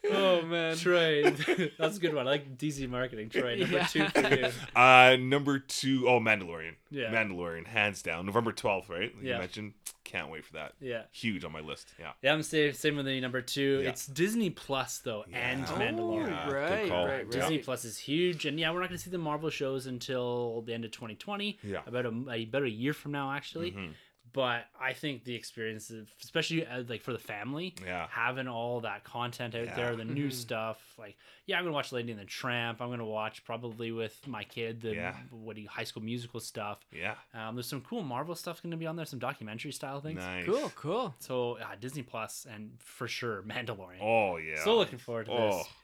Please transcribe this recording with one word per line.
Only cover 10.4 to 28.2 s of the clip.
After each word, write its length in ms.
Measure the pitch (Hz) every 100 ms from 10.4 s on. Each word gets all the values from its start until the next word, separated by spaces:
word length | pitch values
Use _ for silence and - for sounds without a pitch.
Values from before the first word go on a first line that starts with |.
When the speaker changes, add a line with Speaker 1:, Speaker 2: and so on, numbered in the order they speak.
Speaker 3:
for 100 | -
that. 200 | 80 73 -
Speaker 2:
Yeah. 220 | 131 117 -
Speaker 3:
Huge 320 | - 117 95 85
on 80 |
my 80 | 78
list. 320 | 78 71 - -
Yeah. 140 | 80 -
Speaker 2:
Yeah, 120 | 131
I'm 100 | 156
same, 300 | 151 156 147
same 240 | 127 151 147
with 80 | 135
the 160 | 131
number 200 | 127 127
two. 380 | 123 143 139 135
Speaker 3:
Yeah. 60 | 131
Speaker 2:
It's 160 | 127 -
Disney 440 | 139 190 226 196
Plus, 480 | - - 135 123 -
though, 260 | - 107 101
Speaker 3:
Yeah. 80 | 120
Speaker 2:
and 260 | 123 131
Speaker 3:
Oh, 40 | 131 127
Speaker 2:
Mandalorian. 480 | 117 110 113 113 107
Speaker 1:
Oh, 20 |
Speaker 3:
yeah. 240 | 85 82
Speaker 1:
right, 300 | 139 151 202
Speaker 3:
Good 80 | 202
call. 160 | 90 110
Speaker 1:
right, 80 | 135
right. 120 | 101
Speaker 2:
Disney 280 | 120 165 156
Plus 260 | 131 123 120
is 120 | 107
huge, 480 | - 151 180 160 151
and 140 | 147
yeah, 120 | 160
we're 100 | 175
not 80 | 185
gonna 80 | 180
see 140 | 180
the 60 | 180
Marvel 320 | 156 151 156
shows 360 | - 135 135 131
until 800 | 123 - 127 123 120 120 117
the 100 | 113
end 100 | 120
of 80 | 113
twenty 240 | - 117 110
twenty. 420 | - 202 208 202
Speaker 3:
Yeah. 200 | 104 92 -
Speaker 2:
About 180 | 120 123
a, 40 |
about 540 | 113 135 117 113 131
a 60 | 135
year 220 | 107 131
from 200 | 151 147
now, 180 | 143 135
actually. 400 | 139 - 160 175
Speaker 3:
Mm-hmm. 200 | 98 90 78 - _ 120
Speaker 2:
But 300 | 135 127 117 - -
I 140 | 131
think 320 | 127 151 127 120
the 100 | 120
experience, 540 | - - 110 107 101
of, 200 | 113 107 -
especially, 420 | - 165 156 160 160
uh, 180 | 123 120
like, 140 | 110
for 100 | -
the 80 | 117
family, 560 | - 104 107 147 185 180 92
Speaker 3:
Yeah. 220 | 90 82
Speaker 2:
having 380 | -